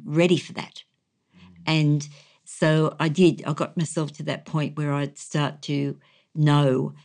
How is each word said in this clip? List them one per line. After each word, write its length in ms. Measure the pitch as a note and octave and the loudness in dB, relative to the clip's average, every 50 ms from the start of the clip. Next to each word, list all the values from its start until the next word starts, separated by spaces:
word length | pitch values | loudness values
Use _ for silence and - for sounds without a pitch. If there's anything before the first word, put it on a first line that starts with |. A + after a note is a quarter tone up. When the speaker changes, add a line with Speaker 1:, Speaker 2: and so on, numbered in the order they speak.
| - | -10
Speaker 1:
ready 320 | - D3+ D#3+ F3 F3+ F3+ - | -4 0 2 4 4 2 0
for 160 | - - - | 0 -6 -12
that. 300 | - - - - - - _ _ _ _ _ _ _ _ _ _ | -14 -14 -14 -16 -20 -20 _ _ _ _ _ _ _ _ _ _
Speaker 2:
Mm. 60 | - - - - - - D#3+ | -20 -20 -20 -20 -10 -2 0
Speaker 1:
And 400 | D#3+ D#3 D3+ D3 D3 D3 D3 - - - - _ _ _ _ | 2 2 4 4 2 0 -2 -6 -14 -20 -20 _ _ _ _
so 500 | - - - E3+ D#3 D#3 D#3 D#3 D3+ - - | -20 -4 0 2 2 4 4 2 0 0 -2
I 100 | D#3 E3 | -2 -2
did. 340 | D3 F#3 F#3 E3 B2 - - | 2 4 4 4 4 2 -4
I 80 | - D3+ | -6 -4
got 240 | C#3+ E3 - - F3+ | -4 -4 -6 -4 -4
myself 340 | D#3+ - - E3+ D#3 D3 - | -4 -4 -4 -4 -6 -6 -8
to 100 | - D3+ | -10 -8
that 220 | D3+ C3+ - - | -8 -8 -8 -8
point 300 | - - D#3 D3 D3 D3 D3+ | -6 -4 -4 -4 -4 -4 -6
where 160 | D3+ D3 C#3+ | -4 -2 -2
I'd 240 | C#3+ C#3+ C#3+ - - | -2 -4 -6 -8 -14
start 440 | - - - D#3 D3 C#3+ D3+ - - | -18 -6 -4 -2 -2 -2 -4 -8 -8
to 340 | - D3 C#3+ C#3 C#3 C#3+ - _ _ _ _ _ _ _ | -6 -4 -4 -4 -4 -6 -10 _ _ _ _ _ _ _
know 580 | D#3 D3+ D3 C#3+ D3 D3 C3+ B2+ C3 C#3+ D3 C#3+ - _ | 0 2 4 4 4 4 4 2 0 -2 -4 -8 -12 _